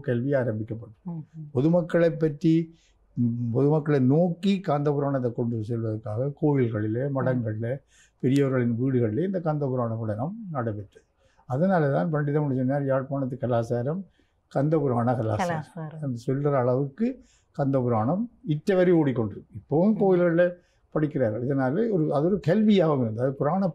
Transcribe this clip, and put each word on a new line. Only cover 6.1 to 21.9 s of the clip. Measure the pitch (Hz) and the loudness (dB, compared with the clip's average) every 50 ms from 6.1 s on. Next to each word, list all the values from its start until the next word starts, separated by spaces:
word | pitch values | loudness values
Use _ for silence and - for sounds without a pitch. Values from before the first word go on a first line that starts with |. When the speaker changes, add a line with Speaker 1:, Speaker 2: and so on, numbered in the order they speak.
| 104 117 131 143 143 | -4 -4 -4 -4 -2
Speaker 1:
கோவில்களிலே, | - 156 151 143 135 123 113 113 104 107 107 110 120 135 | 0 0 2 2 2 2 0 0 -2 -2 -2 -2 -2 -2
Speaker 2:
ம். | 143 139 | -2 -2
Speaker 1:
மடங்களிலே, | 135 123 127 131 127 113 110 107 107 113 113 131 - - _ _ _ _ _ _ _ | -2 0 0 0 0 -2 -4 -4 -4 -4 -6 -6 -8 -10 _ _ _ _ _ _ _
பெரியவர்களின் | - 131 135 143 139 135 131 127 120 120 117 | 0 2 2 2 2 2 2 2 0 0 0
வீடுகளிலே | 110 127 139 131 123 120 107 104 135 175 | 0 0 0 2 2 2 0 0 -2 -2
இந்த | 190 190 180 | -2 -4 -2
கந்தபுராண | 170 160 151 147 143 131 127 127 120 113 | -2 -2 -2 -2 -2 -2 -2 -2 -2 -2
நடனம் | 113 113 113 107 104 107 127 170 208 233 220 185 | -4 -4 -4 -4 -4 -4 -4 -6 -6 -8 -10 -8
நடைபெற்றது. | 156 131 117 113 104 107 101 - _ - - _ _ _ _ _ _ _ _ - | -6 -4 -4 -4 -4 -6 -10 -14 _ -20 -20 _ _ _ _ _ _ _ _ -6
அதனால | 127 139 180 190 190 170 151 139 | -2 0 2 2 2 2 2 2
தான் | 139 160 180 175 | 2 0 0 0
பண்டிதமணி | 151 147 147 143 143 151 151 143 127 | 0 -2 0 0 0 0 0 0 0
சொன்னார், | 131 127 127 139 147 139 | 0 0 0 0 0 0
யாழ்ப்பாணத்து | 135 131 135 131 - 135 139 139 127 139 | 0 0 0 -2 -2 -4 -4 -4 -4 -4
கலாச்சாரம் | 120 - 123 123 117 113 110 120 120 120 139 160 196 185 - _ _ _ _ _ _ _ _ | -4 -2 0 0 0 0 0 -2 -2 -2 -2 -4 -6 -8 -10 _ _ _ _ _ _ _ _
கந்தபுராண | - 139 143 156 160 156 143 139 117 120 117 131 | -2 0 0 2 2 2 2 0 0 2 2 0
கலாச்சாரம் | 120 117 110 110 107 107 185 175 | 0 0 0 -2 -2 -2 -2 -2
Speaker 2:
கலாச்சாரம். | 170 156 147 - - 170 160 156 160 156 | -2 -4 -6 -10 -12 -14 -12 -12 -10 -8
Speaker 1:
என்று | 151 139 123 117 | -6 -6 -6 -4
சொல்ற | - 143 131 139 143 147 143 | -4 -4 -2 0 0 0 2
அளவுக்கு | 131 120 127 123 131 143 139 - - 226 247 269 - - _ _ _ _ _ _ | 2 2 2 2 0 0 -2 -2 -2 -2 -2 -2 -6 -12 _ _ _ _ _ _
கந்தபுராணம் | - 139 135 139 135 120 120 117 107 107 127 170 196 240 233 - _ - 202 | -2 0 0 2 2 2 2 2 2 2 0 0 -2 -4 -6 -10 _ -4 -4
இற்றவரை | 147 151 - - 190 185 180 180 | -4 -2 0 0 2 4 4 6
ஓடிக்கொண்டிருக்கு. | 175 165 151 139 120 123 113 104 - - - _ - | 4 4 4 2 2 0 -2 -4 -6 -10 -16 _ -16
இப்பவும் | 107 - - 143 156 185 214 220 | -18 -6 -2 0 2 4 2 2
Speaker 2:
ம். | - | 2
Speaker 1:
கோயில்களில் | 208 190 185 180 175 175 165 170 175 175 180 - _ _ _ _ _ _ - | 2 2 4 4 4 4 4 4 2 2 0 -4 _ _ _ _ _ _ -2
படிக்கிறார்கள். | 160 156 147 - 143 127 110 107 120 | -2 -2 -2 0 0 0 0 0 -2
இதனால | 123 131 143 135 131 127 143 190 233 233 | -2 -2 0 0 0 0 0 0 0 0